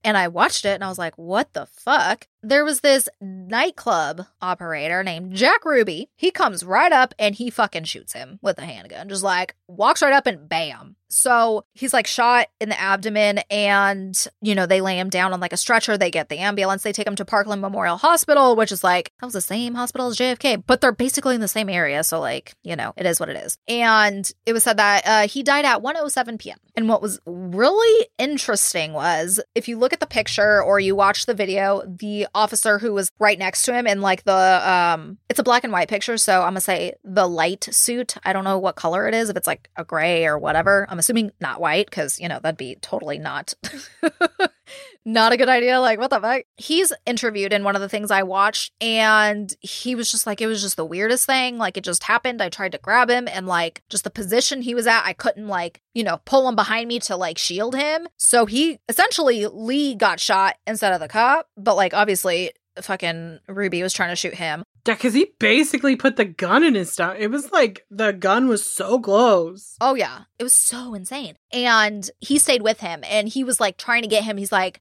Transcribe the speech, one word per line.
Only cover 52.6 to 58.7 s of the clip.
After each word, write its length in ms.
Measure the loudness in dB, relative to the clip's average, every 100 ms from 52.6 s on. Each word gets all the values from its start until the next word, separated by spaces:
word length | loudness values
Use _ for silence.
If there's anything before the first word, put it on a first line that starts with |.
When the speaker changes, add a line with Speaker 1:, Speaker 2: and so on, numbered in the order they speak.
| -8
Speaker 1:
to 40 | -6
grab 320 | 2 4 4
him, 180 | 2 -2
and, 200 | -6 -2
like, 340 | -2 -2 -6 -8
just 140 | -6
the 60 | -6
position 520 | -8 -2 0 0 -2
he 140 | -4 0
was 100 | 2
at, 200 | 2 0
I 80 |
couldn't, 340 | -4 -4 -4 -4
like, 340 | -6 -6 -12 _
you 100 | -6
know, 160 | -4 -4 2
pull 220 | 2 4
him 80 | 2
behind 320 | 0 0 -4
me 120 | -6
to, 140 | -4 -4
like, 220 | -4 -4
shield 380 | -4 -2 -2 -2
him." 320 | -2 -2 -6 0
So 280 | 4 4 4
he, 340 | 2 0